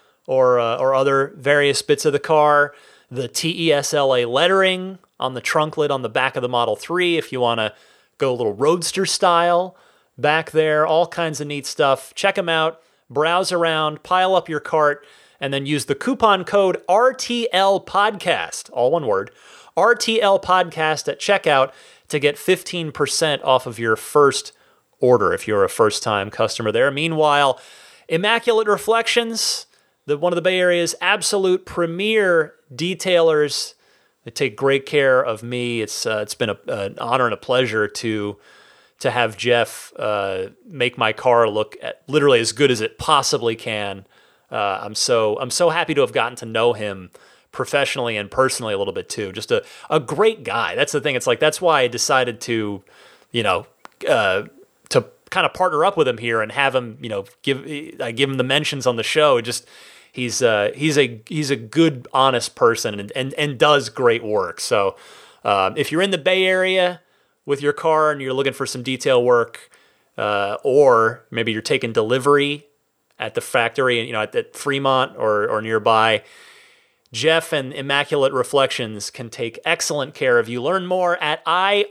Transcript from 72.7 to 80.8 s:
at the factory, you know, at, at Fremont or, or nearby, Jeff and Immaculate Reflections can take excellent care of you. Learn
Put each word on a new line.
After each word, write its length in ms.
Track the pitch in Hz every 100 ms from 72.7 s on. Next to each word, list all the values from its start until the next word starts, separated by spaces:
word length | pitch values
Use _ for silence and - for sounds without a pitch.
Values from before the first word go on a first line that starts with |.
| _ _ _ _ -
at 160 | 113
the 60 | -
factory, 600 | - 127 117 143 127 120
you 100 | 113
know, 100 | 113
at, 120 | 107
at 200 | 120 -
Fremont 640 | - 143 139 135 131 127 -
or, 320 | 110 104 107
or 120 | 107
nearby, 640 | 110 110 110 110 113 104 - - - - _ _ _ _ _
Jeff 400 | 113 151 165 160
and 200 | 151 131
Immaculate 600 | 143 139 139 143 147 135
Reflections 800 | 131 120 139 131 - 113 107 -
can 200 | - 117
take 280 | - - -
excellent 500 | 160 165 - 147 135
care 240 | - 131 120
of 100 | 113
you. 140 | 120
Learn 240 | 135 190